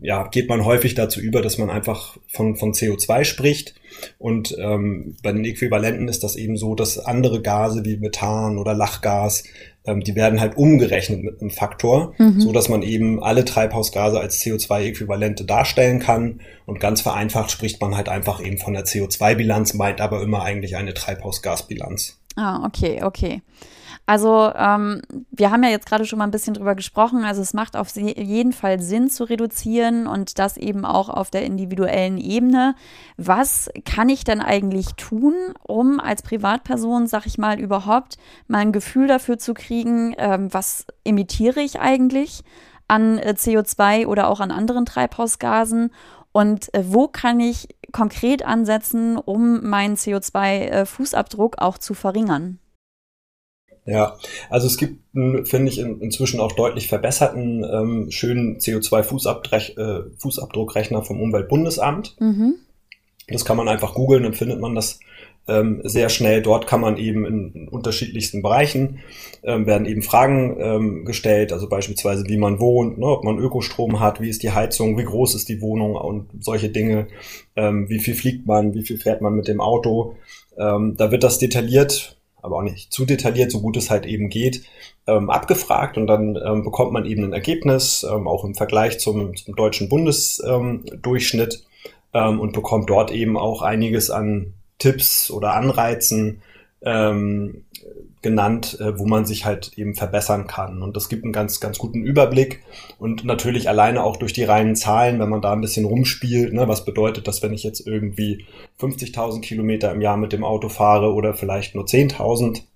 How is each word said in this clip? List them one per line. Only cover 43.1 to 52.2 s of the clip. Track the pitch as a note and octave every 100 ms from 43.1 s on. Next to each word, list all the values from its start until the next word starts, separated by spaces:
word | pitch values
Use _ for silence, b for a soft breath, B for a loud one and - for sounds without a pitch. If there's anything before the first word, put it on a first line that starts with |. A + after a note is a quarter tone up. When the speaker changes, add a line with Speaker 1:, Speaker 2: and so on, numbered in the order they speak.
| A3
Speaker 2:
äh, | G#3 G3+
C | - A3
O |
zwei | G#3+ - G3+ A3 A3+
oder | G3+ -
auch | G3+
an | G3
anderen | - A3 A#3+ A#3+
Treibhausgasen? | - B3 - A#3 - A#3+ A3 A3+ A3+ A#3 B B B B
Und, | G#3+ G#3 G#3 -
äh, | G3+ F#3
wo | G#3+ D4
kann | - B3 A#3+
ich | A#3 A#3 - - -
konkret | - G#3 - A#3+ C4+
ansetzen, | A#3+ A3+ G#3+ A3 - A#3 A3+ A3+
um | - G#3 A#3 A#3 G#3
meinen | G3+ G3+ G#3
C | - G3
O |
zwei, | - G3 G3 G3
äh, | - G3 G3
Fußabdruck | - C4+ - - G#3+ A3 -
auch | F#3 F#3+
zu | -
verringern? | G3+ F#3+ G3